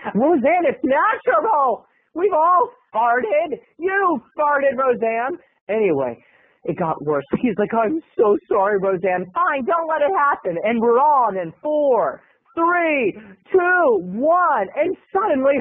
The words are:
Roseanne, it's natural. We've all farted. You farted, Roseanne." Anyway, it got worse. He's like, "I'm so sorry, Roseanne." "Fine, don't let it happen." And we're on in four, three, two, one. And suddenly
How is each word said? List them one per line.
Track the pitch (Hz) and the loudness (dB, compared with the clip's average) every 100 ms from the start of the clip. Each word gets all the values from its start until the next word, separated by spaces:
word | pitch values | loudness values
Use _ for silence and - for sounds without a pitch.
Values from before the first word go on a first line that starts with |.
| 220 196 | -4 0
Roseanne, | 285 339 254 359 302 | 2 2 2 2 0
it's | 208 | -2
natural. | 254 285 403 466 - 330 440 302 262 202 _ _ _ 311 | 0 2 0 0 0 0 2 0 0 -2 _ _ _ -2
We've | 392 | 0
all | 320 330 359 480 - _ 214 | 2 4 4 2 -4 _ -2
farted. | 240 247 427 294 339 208 _ - | 0 0 0 -2 -2 -8 _ -8
You | 349 392 381 277 - - | -2 0 0 -2 -6 -2
farted, | 294 285 277 247 | 0 2 0 0
Roseanne." | 262 240 226 226 254 349 _ _ - | -2 0 -2 -2 -4 -8 _ _ -6
Anyway, | 220 202 139 127 117 _ _ _ _ | 0 0 0 -2 -8 _ _ _ _
it | - 156 | -8 -4
got | 165 - | -4 -4
worse. | 147 147 135 - | -4 -4 -2 -2
He's | 247 185 | -2 -2
like, | 208 | -2
"I'm | 226 220 320 - - | -2 -2 -4 -8 0
so | 214 202 - | 2 2 0
sorry, | 269 196 202 | -2 0 0
Roseanne." | 196 190 190 180 185 | -2 -2 -2 -4 -4
"Fine, | - 359 285 240 | -2 -2 -2 -2
don't | 330 320 | -2 -2
let | 311 | -2
it | 294 381 | 0 2
happen." | 285 - 190 165 | 0 0 -4 -4
And | 208 233 | -2 0
we're | 233 233 | 2 4
on | 302 277 226 190 | 4 4 2 -2
in | 165 - | -8 -8
four, | 302 302 285 226 156 123 _ _ _ | -4 0 2 2 0 -4 _ _ _
three, | - 339 349 330 285 220 202 214 190 _ | -2 0 0 0 0 -2 -4 -16 -20 _
two, | 370 349 359 311 208 180 | 0 2 2 2 0 -2
one. | 202 294 349 339 254 190 262 | -4 0 2 2 0 -2 -4
And | 339 - _ 381 | -4 -4 _ -2
suddenly | 415 277 269 277 | 0 2 2 2